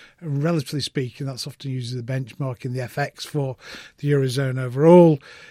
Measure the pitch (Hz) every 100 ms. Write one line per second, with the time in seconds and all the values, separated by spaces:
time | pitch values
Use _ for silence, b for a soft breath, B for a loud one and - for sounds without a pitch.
0 | B B 165 139 160 165 131 147 - 147
1 | 123 - 135 123 143 - 139 127 117 127
2 | 117 131 123 - 131 123 131 127 123 -
3 | - - - 151 135 123 B B B _
4 | 143 143 131 127 135 127 127 131 165 180
5 | 170 147 B B B